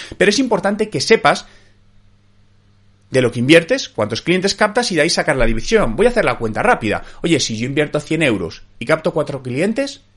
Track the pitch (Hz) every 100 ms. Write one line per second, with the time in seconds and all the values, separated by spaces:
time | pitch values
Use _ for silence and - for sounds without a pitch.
0 | - - 190 208 254 196 196 208 214 139
1 | - 220 147 190 - - _ _ _ _
2 | _ _ _ _ _ _ _ _ _ _
3 | _ 127 123 123 131 165 165 262 - -
4 | 104 110 - 185 196 - 214 240 233 165
5 | 165 185 170 135 120 113 - 220 131 107
6 | 240 233 156 120 113 107 202 233 110 87
7 | - - 170 147 - 110 123 143 147 151
8 | - 160 147 101 82 - - - 117 156
9 | - 165 143 139 127 127 196 226 277 -
10 | _